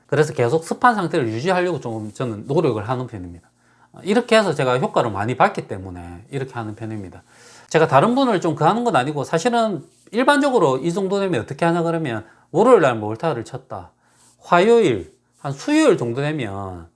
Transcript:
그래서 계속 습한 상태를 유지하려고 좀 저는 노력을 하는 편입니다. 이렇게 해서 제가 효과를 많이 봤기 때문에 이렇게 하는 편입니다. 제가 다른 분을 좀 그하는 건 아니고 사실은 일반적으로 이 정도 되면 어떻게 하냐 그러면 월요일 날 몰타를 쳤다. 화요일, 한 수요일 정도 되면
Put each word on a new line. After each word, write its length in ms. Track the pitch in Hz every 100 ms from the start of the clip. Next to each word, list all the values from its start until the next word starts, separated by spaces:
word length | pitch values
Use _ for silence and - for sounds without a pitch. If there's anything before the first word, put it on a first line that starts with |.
| -
그래서 240 | 143 151
계속 320 | - 120 160
습한 320 | - 226 247 214
상태를 320 | 165 170 117
유지하려고 500 | 110 160 180 180 160
좀 340 | 123 113 107
저는 360 | - 127 104 117
노력을 340 | 147 160 107 101
하는 180 | 127 123
편입니다. 420 | 98 90 85 _ _ _ _ _ -
이렇게 340 | - 226 226 220
해서 180 | 196
제가 260 | 147 131 127
효과를 320 | 208 175 120
많이 240 | 98 110 123
봤기 320 | 196 190 -
때문에 560 | 101 92 87 87 87 -
이렇게 200 | 139 131
하는 220 | 123 107
편입니다. 480 | 104 110 110 92 90 - - - - -
제가 180 | 160 151
다른 300 | 135 208 254
분을 240 | 262 196
좀 160 | 175 143
그하는 260 | 151 214
건 140 | 240 156
아니고 260 | 127 147
사실은 640 | 123 165 247 233 220 165 - _ _
일반적으로 680 | 214 262 285 285 247 156 131
이 140 | 151
정도 280 | 175 190 196
되면 200 | 190 135
어떻게 240 | 104 135
하냐 180 | 170 170
그러면 420 | 170 165 156 110 - _ _
월요일 300 | 156 233 233
날 160 | 147 113
몰타를 480 | 107 113 165 127
쳤다. 460 | 107 127 - 101 85 _ _ _ _ _
화요일, 720 | - 175 208 233 185 107 80 _ _ _
한 140 | 147
수요일 460 | 139 - 302 302 151
정도 220 | 120 120
되면 680 | 147 156 110 98 95 90 82